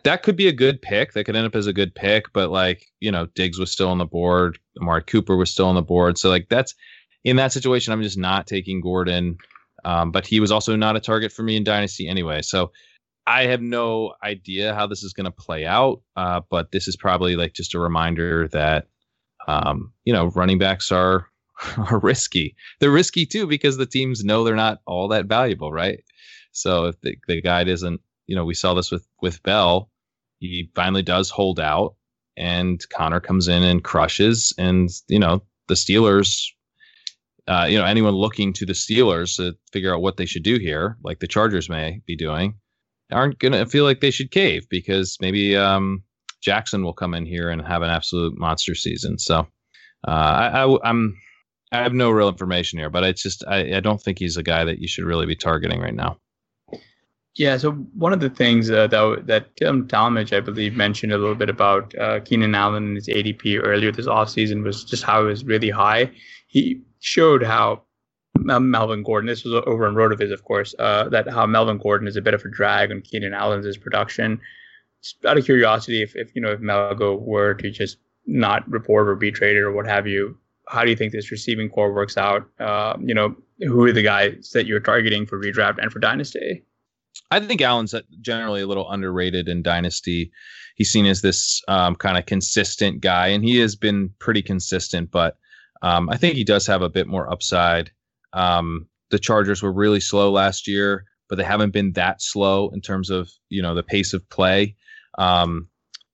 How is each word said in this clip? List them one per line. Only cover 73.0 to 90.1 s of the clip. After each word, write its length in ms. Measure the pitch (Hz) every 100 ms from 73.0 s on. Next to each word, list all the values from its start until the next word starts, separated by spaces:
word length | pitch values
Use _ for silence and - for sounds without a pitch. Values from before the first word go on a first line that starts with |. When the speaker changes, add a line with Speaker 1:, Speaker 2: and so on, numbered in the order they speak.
Speaker 2:
Keenan 320 | - 107 98
Allen's 420 | 101 104 101 101 98
production. 640 | - 104 104 - 110 110 - - - - _ _
Just 200 | - - -
out 100 | 143
of 80 |
curiosity, 580 | 131 127 113 110 113 113
if, 140 | 104 -
if, 180 | 113
you 60 | 123
know, 120 | 110
if 80 | 104
Melgo 600 | 107 101 101 101 104 98
were 320 | 110 104 101
to 180 | 95 101
just 280 | - 98 - _ _
not 420 | - 135 107 104 -
report 420 | 113 - 107 104
or 60 |
be 160 | 98 104
traded 320 | 104 104 104
or 100 | 101
what 140 | 101 104
have 200 | 101 101
you, 320 | 98 101 - _ _ -
how 160 | 120
do 60 | 120
you 60 | 113
think 160 | 110
this 180 | 107 104
receiving 380 | 107 - 110 107
core 240 | - 104
works 240 | 101 101 -
out? 320 | 101 101 104 -
Uh, 380 | 110 104 107 -
you 140 | 127
know, 240 | 107 104 - _ -
who 240 | 175 120
are 80 | 120
the 100 | 110
guys 500 | 104 101 101 - -
that 100 | 120
you're 160 | 110 107
targeting 460 | 110 117 110 104 104
for 120 | 98
redraft 440 | 101 101 104 -
and 100 | 110
for 60 | 110
Dynasty? 640 | 110 131 143 - - - _ _ _ _ _ - -
Speaker 1:
I 100 | 202
think 220 | 208 226
Allen's 320 | 127 120 110 113 - -
generally 400 | 117 113 110 101
a 60 | 98
little 240 | 98 92
underrated 580 | 98 95 90 92 90 87
in 140 | 87
Dynasty. 680 | 85 85 87 - -